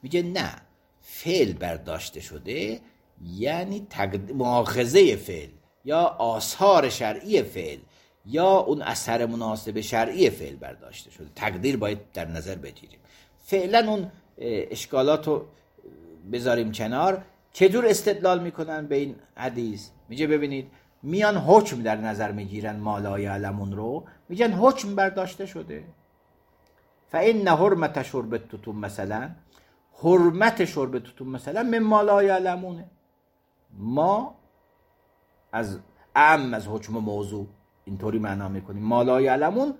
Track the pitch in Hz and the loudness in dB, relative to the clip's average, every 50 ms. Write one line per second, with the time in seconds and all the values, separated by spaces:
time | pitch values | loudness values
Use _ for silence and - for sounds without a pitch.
0 | - 135 147 175 175 175 180 190 143 87 - - - _ _ _ _ _ _ _ | -12 -2 -2 -2 -2 0 -2 -4 -4 -6 -6 -12 -20 _ _ _ _ _ _ _
1 | _ - - - - 160 180 185 143 104 87 76 90 87 85 78 - 82 80 80 | _ -20 -18 -12 -4 -2 2 2 2 2 0 -4 -6 -6 -6 -8 -8 -10 -10 -10
2 | - - - 78 80 - - 76 - 92 113 151 185 - - 240 - _ _ _ | -10 -12 -14 -14 -16 -14 -16 -16 -10 -8 -8 -6 -6 -6 -8 -10 -12 _ _ _
3 | _ _ _ _ - 87 87 92 107 135 156 170 185 190 196 202 202 - - - | _ _ _ _ -18 -16 -8 -6 -4 -4 -4 -4 -6 -6 -8 -10 -10 -14 -6 -4
4 | 101 98 92 101 98 - 135 135 127 123 123 123 117 - 117 123 123 117 135 190 | -4 -4 -4 -6 -8 -6 -4 -2 0 2 2 2 0 0 0 -2 -2 4 6 6
5 | 196 160 113 101 - - 92 80 73 71 - - _ _ _ _ _ 131 147 165 | 8 8 6 0 -4 -10 -10 -12 -12 -14 -18 -20 _ _ _ _ _ -2 0 2
6 | 170 170 165 - 113 113 113 110 104 - - - 190 202 196 170 139 127 107 - | 2 2 0 0 -2 -2 -2 -2 -4 -6 -4 2 6 6 6 6 6 4 0 -2
7 | 123 110 107 101 - 196 220 170 117 101 - - 87 78 73 67 - _ _ _ | -4 -4 -4 -6 -6 0 2 2 0 0 -6 -10 -10 -10 -10 -14 -18 _ _ _
8 | _ _ _ _ _ 98 117 151 175 190 190 190 - - 147 151 - 85 113 - | _ _ _ _ _ -6 -2 2 4 6 6 4 4 2 0 -2 0 -6 -6 -6
9 | - - 113 117 120 113 117 117 117 110 107 110 - 113 101 107 107 - - 113 | -4 -2 -2 0 0 -2 -4 -4 -4 -4 -6 -6 -6 -6 -6 -6 -6 -2 0 0
10 | 113 117 - 175 185 123 - - 85 69 71 67 65 65 65 - - 62 - - | 0 0 2 4 2 2 2 0 -10 -12 -12 -14 -16 -16 -18 -18 -20 -20 -20 -20
11 | - - - - 78 73 76 - 107 107 95 90 90 135 139 120 104 104 104 104 | -20 -20 -20 -20 -20 -20 -12 -6 -6 -6 -4 -2 -2 -2 -2 0 -2 -4 -4 -6
12 | - _ _ 92 85 80 82 80 78 92 95 87 71 71 - - - - - _ | -10 _ _ -12 -10 -8 -8 -10 -10 -10 -12 -12 -12 -16 -18 -20 -20 -20 -20 _
13 | _ _ _ - _ _ _ _ _ - - 196 185 185 208 233 233 214 214 208 | _ _ _ -20 _ _ _ _ _ -2 -2 -2 0 4 4 4 4 4 0 -2
14 | 185 180 - - _ _ _ - - 120 117 101 - - - - - - - 135 | -4 -8 -12 -18 _ _ _ -12 -8 -4 -4 -4 -4 -6 -8 -12 -10 -2 0 2
15 | 131 143 151 151 151 156 151 - 156 - _ _ _ _ _ _ - - - 73 | 4 4 2 2 2 -2 -2 -2 -4 -8 _ _ _ _ _ _ -20 -20 -20 -20
16 | 82 85 82 80 80 95 107 123 120 127 120 117 117 107 107 - 113 110 120 131 | -20 -20 -20 -20 -14 -8 -8 -4 0 0 2 2 0 -2 -4 -4 -4 -4 0 2
17 | 160 185 190 185 190 - _ _ _ _ _ - 185 190 190 233 240 226 208 - | 2 2 0 0 -6 -12 _ _ _ _ _ 6 6 6 6 6 4 4 4 4
18 | - 214 202 - 170 185 180 180 175 175 165 - 160 156 156 156 151 143 143 139 | 2 0 0 2 4 2 2 2 0 -6 -6 -8 -8 -6 -6 -8 -4 -2 -2 -2
19 | 143 139 123 - - _ _ - 120 - 117 120 120 113 104 104 - - - _ | -2 -2 -8 -12 -18 _ _ -8 -8 -6 -6 -4 -6 -6 -6 -8 -12 -18 -20 _
20 | _ _ 113 127 156 151 156 151 147 143 139 135 131 135 _ _ _ _ _ _ | _ _ -6 -4 0 2 2 2 0 -2 -4 -6 -8 -10 _ _ _ _ _ _
21 | - 135 160 196 214 208 208 185 139 143 185 220 208 208 143 123 113 110 107 107 | -8 -4 -2 0 2 2 2 0 4 8 8 8 8 6 -4 -4 -2 -2 -2 -2
22 | 110 110 107 101 110 104 101 104 104 95 98 107 101 110 107 104 104 107 104 101 | -2 -6 -4 -4 -4 -4 -4 -6 -8 -8 -8 -8 -8 -6 -6 -6 -4 -4 -4 -4
23 | 101 101 98 101 101 98 98 101 101 98 98 101 101 98 98 101 107 113 131 160 | -4 -4 -4 -4 -4 -4 -4 -4 -4 -4 -4 -4 -6 -6 -6 -6 -4 -4 -6 -6
24 | - - - _ _ _ 175 185 233 226 202 175 214 262 262 - - 202 202 196 | -8 -12 -20 _ _ _ 0 2 2 2 2 4 4 4 4 4 -4 -6 0 0
25 | 196 190 185 196 185 180 - - 196 190 - 165 156 160 147 151 156 170 - _ | 0 0 0 -2 -6 -6 -6 -10 -12 -12 -10 -12 -12 -12 -14 -16 -16 -18 -20 _
26 | _ _ _ _ _ _ _ _ _ _ _ _ _ _ _ _ _ _ _ _ | _ _ _ _ _ _ _ _ _ _ _ _ _ _ _ _ _ _ _ _
27 | _ _ - 160 170 220 233 220 202 185 165 151 175 202 196 170 165 147 - 147 | _ _ -2 2 4 4 4 4 4 4 4 6 6 4 4 4 2 -2 -2 -2
28 | 131 - - 135 117 110 117 113 - - - 104 101 117 104 107 104 98 101 - | -6 -4 -4 -6 -6 -4 -6 -8 -8 -10 -18 -16 -12 -12 -10 -8 -8 -8 -8 -6
29 | 101 98 104 107 127 151 170 - _ _ _ _ _ _ _ _ _ _ _ - | -6 -4 -4 -6 -6 -8 -12 -18 _ _ _ _ _ _ _ _ _ _ _ -2
30 | - 165 175 185 175 175 160 180 214 226 220 226 190 - - 156 135 123 127 123 | 2 6 6 8 6 6 4 4 2 2 4 2 -2 -2 0 -4 -4 -2 -4 -6
31 | 110 - - - 135 131 131 127 - - 147 208 240 254 233 226 226 214 220 208 | -8 -8 -18 -14 -12 -10 -10 -10 -8 -6 -4 -4 -2 0 0 0 2 4 4 4
32 | 208 208 202 202 202 196 190 185 185 185 180 180 185 185 175 165 175 - _ _ | 6 6 6 6 6 4 4 2 2 0 -2 -4 -6 -10 -12 -14 -14 -18 _ _
33 | _ _ _ _ _ _ _ _ _ _ _ _ _ _ - 98 98 110 120 143 | _ _ _ _ _ _ _ _ _ _ _ _ _ _ -16 -10 -6 -4 0 2
34 | 156 180 196 214 254 277 - _ _ _ _ _ _ _ _ _ _ _ _ _ | 2 2 2 0 -2 -6 -12 _ _ _ _ _ _ _ _ _ _ _ _ _
35 | _ _ _ _ _ _ _ _ _ _ - 110 113 101 98 87 - _ _ _ | _ _ _ _ _ _ _ _ _ _ -6 -4 -4 -4 -6 -10 -12 _ _ _
36 | _ _ _ 131 147 151 160 156 139 127 120 110 101 98 107 110 107 - 110 113 | _ _ _ 6 8 8 8 6 4 -2 -4 -6 -6 -6 -8 -10 -8 -8 -8 -6
37 | 107 104 104 101 104 98 104 104 98 98 - _ _ _ _ _ _ - 101 95 | -4 -4 -4 -4 -6 -6 -6 -8 -10 -12 -14 _ _ _ _ _ _ -12 -12 -6
38 | - 110 107 113 107 101 98 101 101 95 98 95 95 - 101 101 104 107 117 120 | -6 -4 -2 -2 -2 -2 -4 -4 -6 -6 -6 -8 -8 -10 -10 -6 -2 0 2 2
39 | 120 127 127 127 135 135 127 135 147 160 190 233 269 294 269 - | 4 4 4 4 4 4 4 2 2 0 0 0 -2 -2 -4 -8